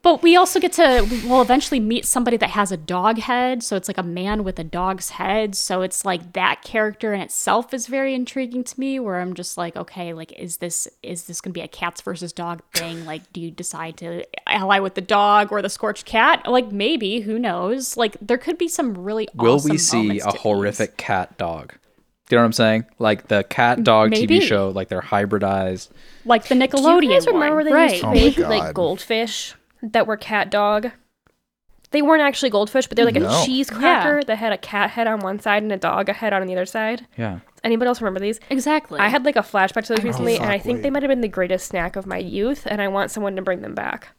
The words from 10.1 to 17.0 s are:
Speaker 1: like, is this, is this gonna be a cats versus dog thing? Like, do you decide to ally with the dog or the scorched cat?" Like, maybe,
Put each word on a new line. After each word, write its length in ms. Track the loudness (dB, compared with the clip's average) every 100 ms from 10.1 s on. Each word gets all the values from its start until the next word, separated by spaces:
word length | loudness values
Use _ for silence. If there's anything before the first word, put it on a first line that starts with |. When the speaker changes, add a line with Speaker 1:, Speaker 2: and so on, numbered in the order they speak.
Speaker 1:
like, 200 | -10 -14 -14
is 200 | -12 -10
this, 280 | -6 -6 -8 _
is 200 | -12 -12 -12
this 140 | -12
gonna 140 | -10
be 80 | -10
a 60 | -12
cats 340 | -8 -8 -8
versus 320 | -10 -10 -10
dog 260 | -8 -10 -10 _
thing? 320 | -8 -8 -10 -12
Like, 260 | -14 _
do 80 | -12
you 100 | -12
decide 460 | -10 -12 -10 -12 -12
to 300 | -12 -10 -12 -10 -4
ally 320 | -2 2 2
with 160 | 0
the 60 | -6
dog 500 | 0 2 6 4 4
or 120 | -2
the 80 | -4
scorched 340 | -4 -6 -6
cat?" 420 | -4 2 4 2 2
Like, 240 | 0 0
maybe, 500 | -2 -2 0